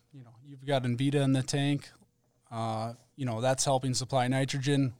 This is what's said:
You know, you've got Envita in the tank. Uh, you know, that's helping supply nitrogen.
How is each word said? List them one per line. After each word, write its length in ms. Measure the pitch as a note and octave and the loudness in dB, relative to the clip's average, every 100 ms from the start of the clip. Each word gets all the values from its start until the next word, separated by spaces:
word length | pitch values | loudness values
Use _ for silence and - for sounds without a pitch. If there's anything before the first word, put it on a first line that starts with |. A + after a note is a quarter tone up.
| _ | _
You 140 | C#3 A#2 | -20 -20
know, 100 | A#2 C#3+ | -20 -20
you've 200 | C#3 C3+ | -12 -2
got 180 | C#3 | 0
Envita 380 | B2 A#2+ C#3 C#3+ | 2 0 2 4
in 80 | C3+ | 4
the 100 | C3+ | 2
tank. 500 | C3 C#3+ C#3+ C#3+ - - _ _ _ _ - | 2 0 2 0 -4 -20 _ _ _ _ -12
Uh, 440 | A2+ A2+ A2 A2+ - _ - | -6 -4 -4 -6 -8 _ -8
you 100 | B2+ | -4
know, 140 | A2 | 0
that's 240 | B2+ C3 | 0 0
helping 300 | D3 C3 C3 | 2 0 0
supply 340 | A#2 B2 C3+ B2 | -4 -2 0 2
nitrogen. 680 | C3+ C3+ C#3 C3 C#3 C3+ - | 0 0 -2 0 2 0 -4